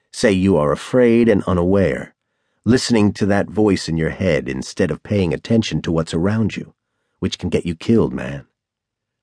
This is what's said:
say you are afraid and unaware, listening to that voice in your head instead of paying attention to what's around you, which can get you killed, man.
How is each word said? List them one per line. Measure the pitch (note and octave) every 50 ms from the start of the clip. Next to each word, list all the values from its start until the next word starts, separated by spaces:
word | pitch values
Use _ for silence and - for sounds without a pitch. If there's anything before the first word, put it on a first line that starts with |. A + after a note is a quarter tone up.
| _ _
say | - - - A2+ G2
you | F#2 F#2 G2 F#2+
are | D#2 D2 D2 C#2
afraid | - - - - B2+ B2 A#2+ A2+ A#2 A#2 A2+
and | G#2 F#2+ -
unaware, | - F#2 F2 F2 F2+ G2 G2+ F#2+ D#2 B1 - - - _ _ _ _ _ _ _ _ _ _ -
listening | G#2 B2 C3 - - A#2+ A2 G#2 G#2 G2
to | - A2+
that | G2 G2+ G2+ E2+ D#2+
voice | D#2+ G#2 G#2+ G#2+ F#2+ - -
in | - E2
your | E2 D#2+ D2
head | D2 - F#2+ F#2 D#2 C2+ B1+ C2+
instead | C2 C2 - - - - G2 D#2
of | D2+ C#2+
paying | - - G#2 G2+ F#2 E2 C#2
attention | D2 - - A#2 A2+ G#2+ - D#2+ D2+ -
to | F2 E2
what's | D#2+ D#2+ - -
around | E2 E2+ G2 G#2+ A2 A2 F#2 -
you, | - - - - _ _ _ _ _ _ _ _ -
which | - - - -
can | -
get | C3 - D2+ -
you | E2+ E2
killed, | - - - A#2 A2 E2 B1+
man. | A#1+ B1+ B1+ C2+ C#2 C#2+ C2 _ _ _ _ _ _ _ _ _ _ _ _ _ _ _